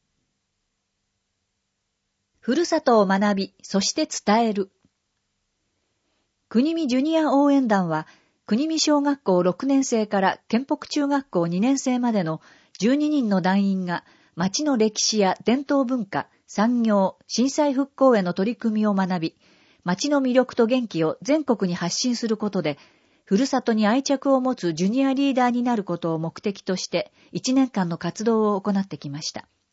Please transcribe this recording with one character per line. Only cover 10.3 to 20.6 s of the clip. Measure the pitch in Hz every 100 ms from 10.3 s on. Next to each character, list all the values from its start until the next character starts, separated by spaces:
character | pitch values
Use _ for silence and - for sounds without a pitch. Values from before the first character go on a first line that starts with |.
| - _
県 | 220 277
北 | 294 -
中 | 302 285
学 | 285 -
校 | 180 170
二 | 180
年 | 240 277
生 | 262 247
ま | 247
で | 214
の | 160 160 - - _ -
十 | 208 285
二 | 302
人 | 294 220
の | 190
団 | 185 196 196
員 | 190 180
が、 | 170 - _ _ -
町 | 190 196
の | 302 247
歴 | 220 214
史 | - 220
や | 185 -
伝 | - 262 285
統 | 285
文 | 240 254 196
化、 | 139 - _ _
産 | - 226 240
業、 | 226 202 190 - -
震 | - 269
災 | - 294
復 | 262 277
興 | - 269 220
へ |
の | 175
取 | 175 208
り | 233
組 | 226 214
み | 214
を |
学 | 190 185 180
び、 | 160 - _ _ _ _
町 | 180 180 285
の | 285
魅 | 262
力 | 254 247
と | -